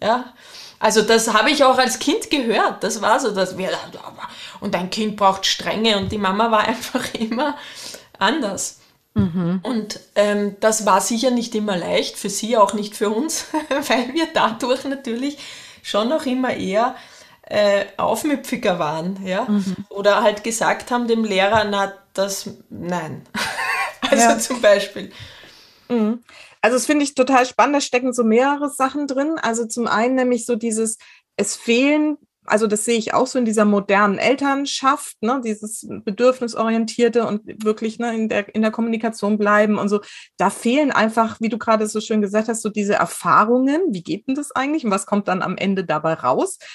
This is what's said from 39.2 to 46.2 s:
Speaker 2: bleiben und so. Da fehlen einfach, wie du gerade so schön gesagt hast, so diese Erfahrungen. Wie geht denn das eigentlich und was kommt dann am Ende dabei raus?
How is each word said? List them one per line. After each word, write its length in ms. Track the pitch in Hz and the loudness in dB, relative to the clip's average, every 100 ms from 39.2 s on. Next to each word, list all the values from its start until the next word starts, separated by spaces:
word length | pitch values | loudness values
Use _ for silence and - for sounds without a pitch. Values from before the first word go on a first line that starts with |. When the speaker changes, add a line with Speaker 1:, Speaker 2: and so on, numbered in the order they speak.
| 202 214 | -2 0
Speaker 2:
bleiben 400 | 208 208 214 208 | 4 4 4 2
und 100 | 202 | 2
so. 120 | 202 - - - - | 0 -2 -20 -14 0
Da 140 | 180 | 0
fehlen 420 | - 233 269 294 | 2 0 2 2
einfach, 480 | - 220 220 220 - | 2 2 2 0 0
wie 80 | 226 | -4
du 100 | 226 | -2
gerade 280 | - 220 214 | 0 2 2
so 120 | 214 | -4
schön 200 | 214 220 | -2 0
gesagt 280 | 202 208 220 | 2 0 0
hast, 140 | 220 | -2
so 60 | 214 | -4
diese 260 | 208 202 | -2 0
Erfahrungen. 840 | 208 175 - 180 151 208 247 262 294 370 | 0 0 -2 2 4 6 4 2 2 0
Wie 120 | 190 | -2
geht 260 | - 175 - | -4 -8 -4
denn 60 | 262 | -4
das 160 | 294 | -4
eigentlich 320 | - 269 311 | -4 -2 -2
und 60 | 240 | 0
was 140 | 190 - | -2 0
kommt 220 | 202 202 | -2 0
dann 140 | 185 | -2
am 140 | - 185 | -2 -2
Ende 280 | 190 190 | -2 -2
dabei 300 | 170 156 160 | 0 -2 0
raus? 440 | 160 | 0